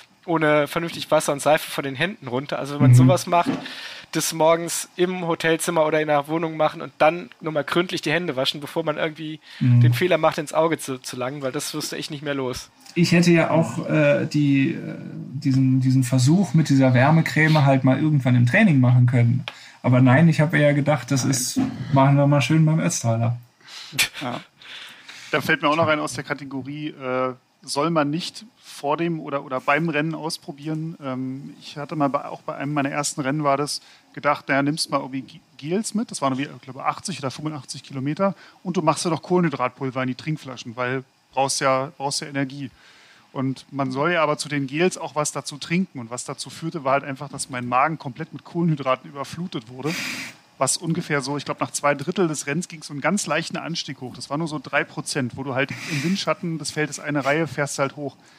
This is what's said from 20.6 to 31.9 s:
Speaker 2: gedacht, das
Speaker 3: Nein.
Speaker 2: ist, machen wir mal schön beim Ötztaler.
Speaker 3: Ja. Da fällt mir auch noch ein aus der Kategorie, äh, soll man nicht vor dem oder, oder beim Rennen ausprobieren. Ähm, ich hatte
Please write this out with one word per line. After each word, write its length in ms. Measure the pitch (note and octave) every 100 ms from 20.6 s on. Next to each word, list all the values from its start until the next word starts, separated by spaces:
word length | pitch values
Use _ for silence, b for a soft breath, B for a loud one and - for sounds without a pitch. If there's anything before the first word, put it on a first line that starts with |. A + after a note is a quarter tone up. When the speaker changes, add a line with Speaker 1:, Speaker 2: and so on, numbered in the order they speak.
| D3
Speaker 2:
gedacht, 380 | C#3+ C#3+ D3 -
das 120 | C#3
Speaker 3:
Nein. 80 | B2
Speaker 2:
ist, 280 | C3+ - - - - -
machen 240 | C3+ C3+ C#3
wir 100 | C#3+
mal 140 | C#3+
schön 240 | B2 D#3+
beim 160 | D#3 D#3+
Ötztaler. 560 | E3+ - A#2 A2+ A#2 A#2+ - _ B B B C#3+ - -
Speaker 3:
Ja. 200 | C3 A#2+ - _ B B B B B B B
Da 100 | D3+
fällt 200 | D3+ D#3
mir 60 | D3
auch 80 | D#3
noch 100 | D#3
ein 120 | D3+
aus 140 | D3+
der 100 | -
Kategorie, 640 | C#3+ C#3+ C#3 C3+ B2+ D3+ D3+
äh, 460 | D3 C3 B2+ C3 B2 _ _
soll 280 | - C#3 D#3+
man 200 | D#3+ C#3+
nicht 340 | D#3+ - - G#3+ _
vor 320 | - - C#3+ D3+
dem 240 | E3+ D#3+
oder, 240 | D#3 C#3
oder 160 | C#3+ B2+
beim 280 | C#3+ C#3+ E3
Rennen 260 | D3+ D#3+
ausprobieren. 840 | D#3 D#3 - - C#3+ D3 D#3 D#3+ E3+
Ähm, 520 | C#3 B2+ C3 C3 D3+ -
ich 160 | - D3
hatte 200 | C#3+